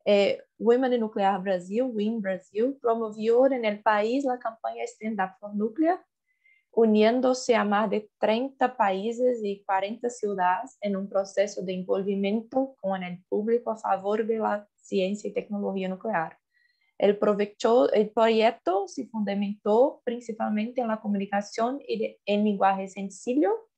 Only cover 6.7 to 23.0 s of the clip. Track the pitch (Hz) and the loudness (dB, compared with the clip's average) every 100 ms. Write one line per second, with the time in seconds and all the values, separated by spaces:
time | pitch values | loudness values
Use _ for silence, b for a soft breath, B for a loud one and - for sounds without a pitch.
6.7 | - 226 214 214 247 254 254 - 220 208 | 2 4 6 4 4 2 0 2 2 2
7.7 | 202 220 208 208 _ 208 220 269 269 254 | 0 0 -2 -6 _ 0 0 -2 -2 -2
8.7 | 254 202 190 214 233 247 240 208 202 - | 2 0 0 -4 0 0 2 -2 -6 -2
9.7 | 190 196 240 240 240 208 196 180 185 269 | -2 -2 -4 -6 -4 -4 0 0 0 -4
10.7 | - 208 190 196 190 196 - 208 208 190 | -8 -4 -4 -2 -4 -2 -2 -2 -2 -6
11.7 | 185 185 196 190 196 196 220 226 262 269 | -6 -2 -2 0 -2 0 -2 -2 -4 -4
12.7 | - 190 190 180 180 _ 196 214 233 233 | -4 -6 -4 -6 -12 _ -4 0 -2 -2
13.7 | 214 208 190 190 214 220 220 214 208 208 | -6 -2 -2 0 -2 -2 -2 -2 -4 -6
14.7 | _ - 202 185 202 208 190 190 202 196 | _ -6 -2 -2 -4 -6 -8 -6 -6 -4
15.7 | 190 185 185 220 185 160 - _ _ _ | -4 -4 -6 -4 -4 -4 -10 _ _ _
16.7 | _ _ - 196 208 214 202 208 - 220 | _ _ 0 2 4 2 2 -2 -2 4
17.7 | 240 277 208 208 233 226 220 220 233 - | 4 6 4 2 2 4 4 4 2 -2
18.7 | 381 392 - 226 220 202 202 202 208 208 | -2 -2 -6 -8 -4 -2 -2 -4 -2 2
19.7 | 220 277 302 - 233 240 214 220 208 220 | 4 4 2 -6 -6 -8 -6 -2 -2 -2
20.7 | 254 233 220 220 202 196 202 208 - 226 | -2 -2 -4 -2 -2 -2 -4 -4 -4 -2
21.7 | 277 - 226 220 - - 208 214 196 196 | -4 -6 -4 -4 -6 -2 0 2 2 2
22.7 | 190 190 196 | 0 -4 -10